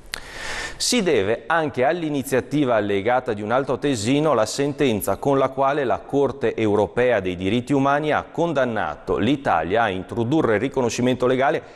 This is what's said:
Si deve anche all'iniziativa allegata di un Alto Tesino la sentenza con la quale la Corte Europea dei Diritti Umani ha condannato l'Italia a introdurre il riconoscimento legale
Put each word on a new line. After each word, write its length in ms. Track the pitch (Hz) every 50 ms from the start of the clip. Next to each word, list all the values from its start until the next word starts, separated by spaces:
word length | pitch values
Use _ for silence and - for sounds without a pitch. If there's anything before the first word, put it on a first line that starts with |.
| - - - - - - - - - - - - - - - -
Si 220 | - - 247 247
deve 440 | 190 175 147 110 95 101 123 - - -
anche 360 | 160 165 156 143 113 123 123
all'iniziativa 920 | 143 170 180 165 156 147 139 127 - 131 123 - - - 151 147 123 120
allegata 580 | 107 104 101 101 98 95 113 123 135 - - 110
di 80 | 101
un 80 | 104 104
Alto 300 | 117 135 139 - 131 -
Tesino 560 | - 147 135 110 98 117 139 143 151 160 139
la 100 | 113 107
sentenza 720 | - - - 139 147 139 - 151 131 110 101 - - 98
con 240 | - - 143 139 135
la 100 | 135 127
quale 340 | 135 135 139 135 147 151 139
la 180 | 117 98 90
Corte 540 | - - - 139 139 127 117 - - 110 -
Europea 640 | - 110 107 101 104 101 90 - 120 123 127 120 104
dei 160 | 92 92 90
Diritti 380 | 87 92 95 110 123 117 - 147
Umani 380 | 135 135 139 143 147 156 151
ha 160 | 135 95 - -
condannato 840 | - - 165 170 156 139 131 123 113 104 90 78 73 - - - 87 67
l'Italia 640 | 98 117 147 139 - 120 95 80 80 85 95 113
a 80 | 117 104
introdurre 640 | 92 95 87 - 104 113 113 117 143 160 151 117 110
il 60 | 101
riconoscimento 640 | 123 135 - 139 123 117 - - 120 127 127 123 123
legale 380 | 123 131 127 131 147 165 147 - - -